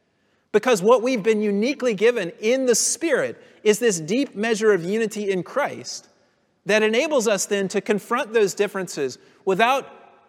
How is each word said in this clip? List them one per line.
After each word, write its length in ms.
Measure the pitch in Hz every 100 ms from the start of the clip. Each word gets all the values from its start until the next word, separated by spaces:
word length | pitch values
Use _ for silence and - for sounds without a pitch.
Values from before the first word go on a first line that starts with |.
| _ _ _ _ _
Because 300 | 208 254 220
what 200 | 202 247
we've 220 | 240 254
been 180 | 202 214
uniquely 520 | 208 202 233 285 247
given 380 | 190 220 240 170 -
in 280 | 214 262 254
the 80 | 226
Spirit 640 | - - 330 233 127 - - _
is 160 | 214 208
this 200 | 240 175
deep 360 | 156 233 277 196
measure 360 | 226 214 214
of 120 | 190
unity 460 | 170 220 220 208 202
in 120 | 185
Christ 640 | - 262 262 120 123 - - _ _ _ _ _ 175
that 160 | 214
enables 460 | 214 226 311 294 220
us 180 | 190 -
then 220 | 202 190
to 140 | 202
confront 520 | - 208 - 240 240
those 200 | 226 202
differences 640 | - 202 202 180 170 135 123 _ _ -
without 400 | 190 233 269 - - - _